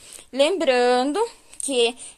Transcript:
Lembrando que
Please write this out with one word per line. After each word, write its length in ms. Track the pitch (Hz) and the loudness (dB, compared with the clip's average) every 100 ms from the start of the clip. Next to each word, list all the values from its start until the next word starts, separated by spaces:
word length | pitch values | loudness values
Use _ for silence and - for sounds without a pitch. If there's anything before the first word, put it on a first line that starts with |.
| - - - | -20 -20 -12
Lembrando 880 | 247 294 370 302 247 247 247 269 330 453 - _ - | 0 0 2 0 2 2 2 0 -2 -4 -6 _ -12
que 320 | - 254 233 240 - | -4 0 0 -2 -16